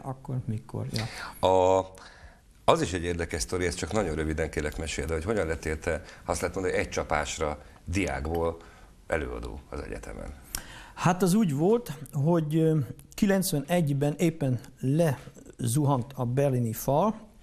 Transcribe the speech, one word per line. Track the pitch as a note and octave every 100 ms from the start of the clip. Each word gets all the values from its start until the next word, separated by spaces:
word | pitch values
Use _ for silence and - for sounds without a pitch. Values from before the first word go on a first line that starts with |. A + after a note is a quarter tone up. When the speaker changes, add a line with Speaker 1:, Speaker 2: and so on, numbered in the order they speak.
Speaker 1:
akkor | C3+ C3 - B2+ A2
mikor? | A2 - G#2+ B2+ A2+ A2 - - -
Ja. | F#2
Speaker 2:
A, | F#2 F#2 F#2+ F#2 - - - - - - - -
az | E3
is | G#2
egy | F2+
érdekes | E2+ E2+ E2+ E2
sztori, | - F2+ F2+
ezt | -
csak | E2+
nagyon | G#2+ F#2 D#2
röviden | D#2 D#2 D#2
kérlek | D#2+ D2 D2+
mesélj, | D#2+ - C#2+
de |
hogy | D#2+
hogyan | F2+ G#2+ D#2+
lettél | D#2+ D#2+ D#2
te, | E2+ D2+ - - -
azt | F2
lehet | F2+ G2
mondani, | F2+ G2
egy | F2+
csapásra | F#2 D2+ D#2 D2 - D2+ C#2+ - - -
diákból | F2+ D#2+ C2+ D2+ E2+ E2+ E2 - - - - -
előadó | E2 B1+ A#1 A#1+ C#2 -
az | C#2+
egyetemen? | B1 - - G#1 G1+ - - - - - -
Speaker 1:
Hát | - E3 F3+
az | F#3+
úgy | G#3 F#3+ C#3
volt, | F3 A#3 A#3+ C#3+ C#3
hogy, | D3 D3+ E3+ D3 D#3+
ö, | D#3+ D#3 A2+ - -
kilencvenegyben | - G3+ F#3+ F#3 D3 C3+ F3 D3 C#3 D3 D3+
éppen | E3+ D#3+ C3+ A#2+ - - C3 D3+ E3 A#2+ - - - -
lezuhant | A#2+ C#3 C#3+ C3+ A2+ -
a | A#2+
berlini | B2+ C#3+ B2+ A#2
fal, | A2+ - C#3+ G#3 A3 - -